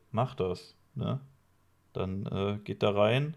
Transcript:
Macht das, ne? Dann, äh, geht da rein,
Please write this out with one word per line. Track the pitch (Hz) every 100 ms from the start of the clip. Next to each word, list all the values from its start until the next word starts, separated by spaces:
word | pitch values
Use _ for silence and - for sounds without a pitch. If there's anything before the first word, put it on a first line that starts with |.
| _
Macht | 107 131 -
das, | 95 90 - _ _
ne? | 135 123 135 - - _ _ _ _ _
Dann, | 95 92 95 101
äh, | 95 98 101
geht | 104 101
da | 110
rein, | 101 104 123 147